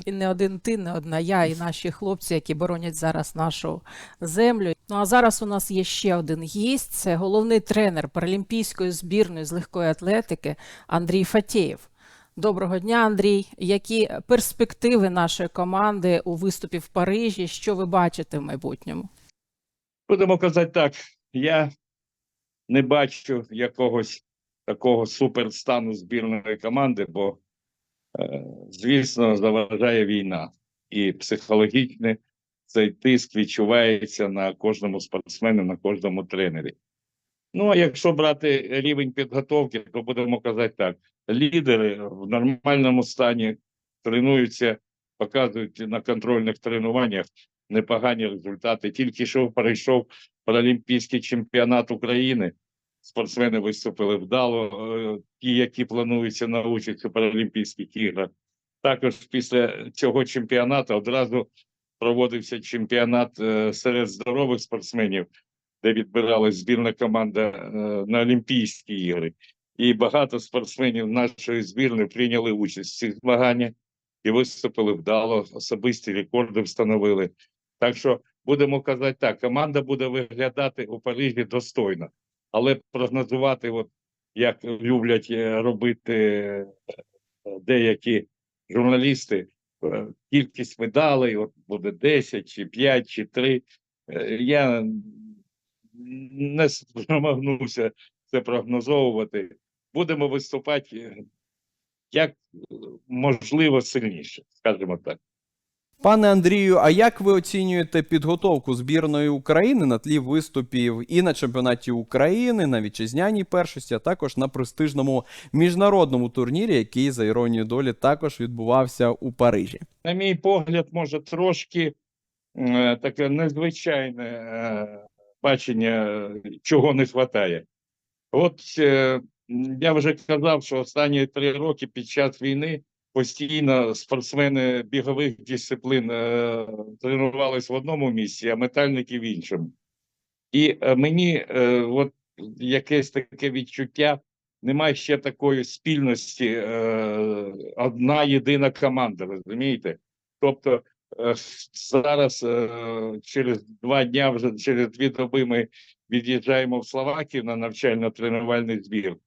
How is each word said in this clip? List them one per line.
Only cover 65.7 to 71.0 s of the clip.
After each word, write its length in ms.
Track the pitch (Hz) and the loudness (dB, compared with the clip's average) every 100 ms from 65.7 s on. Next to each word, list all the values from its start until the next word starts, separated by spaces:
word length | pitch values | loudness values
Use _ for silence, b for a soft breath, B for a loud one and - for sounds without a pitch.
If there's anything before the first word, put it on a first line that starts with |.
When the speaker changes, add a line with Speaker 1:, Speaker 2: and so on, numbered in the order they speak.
| _ | _
Speaker 2:
де 100 | 110 | 0
відбиралась 640 | 110 98 113 110 110 107 92 | 0 0 0 2 4 2 0
збірна 360 | 90 117 117 | -2 0 0
команда, 560 | 110 113 113 110 101 107 | -2 0 0 0 0 -2
е, 220 | 98 85 107 107 104 101 | -4 -10 -6 -4 -4 0
на 140 | 117 | 0
Олімпійські 760 | 120 123 113 127 107 - - | 4 2 2 -2 -2 -6 -10
ігри. 380 | 101 90 87 82 - b _ _ - | -6 -2 -2 -4 -8 b _ _ 0
І 180 | 120 | 2
багато 460 | 113 117 147 139 120 | 4 2 2 0 -4
спортсменів 640 | - 127 110 - 127 113 | -6 -6 -6 -2 -2 -2